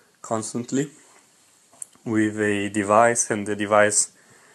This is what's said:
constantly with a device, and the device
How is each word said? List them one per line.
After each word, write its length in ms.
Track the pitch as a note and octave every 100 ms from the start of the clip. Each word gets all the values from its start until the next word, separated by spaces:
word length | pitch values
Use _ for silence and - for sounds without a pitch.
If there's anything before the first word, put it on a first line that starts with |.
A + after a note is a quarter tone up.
| _ _
constantly 680 | - A2+ A2 B2 A#2+ C3 C#3 - _ _ _ _ _ _ _ - - _ -
with 340 | A2 G#2+ G#2+
a 300 | G#2 G2+ G2+
device, 600 | G#2 G2+ G#2 A#2 A#2+ -
and 160 | A2 G2+
the 100 | G#2
device 580 | G2+ G#2 G#2 G#2+ - _ _ _ _